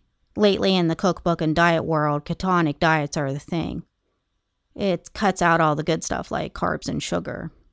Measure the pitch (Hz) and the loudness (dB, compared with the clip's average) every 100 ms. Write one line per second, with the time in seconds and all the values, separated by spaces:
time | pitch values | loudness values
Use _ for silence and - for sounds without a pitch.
0 | _ _ _ - 208 190 196 185 165 160 | _ _ _ 2 2 4 2 2 2 2
1 | 185 165 175 165 160 156 170 165 147 156 | 0 0 -2 0 0 2 4 2 0 0
2 | 151 147 - 165 190 180 156 - 165 160 | 2 0 -4 -6 0 2 2 2 2 2
3 | 143 160 139 147 - 170 - 170 - _ | 0 -4 -4 -6 -6 -6 -4 -8 -12 _
4 | _ _ _ _ _ _ _ - 202 175 | _ _ _ _ _ _ _ -4 -2 -2
5 | - - 202 180 170 165 156 151 151 160 | -6 -2 0 2 2 4 2 0 -2 -2
6 | - - - - 143 - 170 156 - - | -2 -6 -6 -6 -6 -4 -4 -4 -4 -6
7 | - 175 - - 170 - _ | -4 -6 -6 -10 -12 -16 _